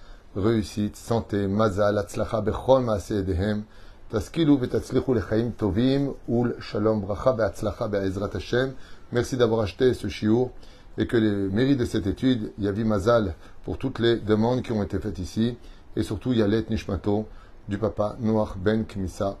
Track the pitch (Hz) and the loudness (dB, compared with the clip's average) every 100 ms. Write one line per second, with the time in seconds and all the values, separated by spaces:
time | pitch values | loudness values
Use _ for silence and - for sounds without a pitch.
0 | - - - 104 101 113 95 - 104 - | -18 -20 -10 -2 2 2 0 -2 -4 -4
1 | - 113 - 101 98 98 110 98 104 104 | -4 -4 -2 -2 0 2 2 2 2 2
2 | 101 107 107 113 104 107 - 135 120 104 | -2 -4 -2 -2 -2 -2 4 4 4 -2
3 | - 104 92 87 104 104 104 - - - | -2 -2 0 0 0 -2 -6 -14 -20 -18
4 | - 113 - - 160 143 120 117 - 123 | -6 -6 -4 0 4 4 4 -2 0 0
5 | - 117 92 110 120 107 104 92 127 139 | 2 0 2 0 0 0 0 2 2 2
6 | 139 - - 120 117 - - 113 107 110 | 0 -4 -2 0 0 -2 -6 0 2 2
7 | 95 101 131 110 104 - 107 - 113 101 | 0 0 0 2 0 -2 -4 -2 -2 0
8 | 98 95 98 98 - 120 135 131 - - | -2 -2 -4 -4 -2 0 0 -4 -12 -14
9 | - 120 123 127 120 113 104 - 127 117 | -4 -2 0 2 2 2 0 2 2 2
10 | 104 - 107 117 127 - - - - - | -4 -2 2 4 2 -4 -18 -18 -12 -4
11 | 110 120 110 101 98 98 131 135 107 113 | 0 4 4 2 0 2 2 2 2 0
12 | 95 90 131 123 107 - 98 101 113 104 | -2 0 2 2 -2 -4 -2 0 2 2
13 | 92 120 98 - - - - 98 - - | 4 4 4 -4 -12 -12 -8 -4 -4 2
14 | 113 113 104 107 113 127 - 110 98 95 | 2 2 2 2 4 0 0 -2 -2 -2
15 | 104 90 87 - 113 123 - - - - | -4 -6 -6 0 0 -2 -12 -20 -10 -4
16 | 107 104 127 117 101 113 110 110 - 101 | -4 -2 0 2 4 2 0 -4 -2 -4
17 | - 104 110 - - - - 101 107 - | 0 0 -2 -12 -20 -16 -8 -2 -2 0
18 | 104 117 110 110 107 95 92 110 107 101 | -2 0 0 2 0 0 2 2 0 -4
19 | 92 - 98 101 | -6 -4 -4 -4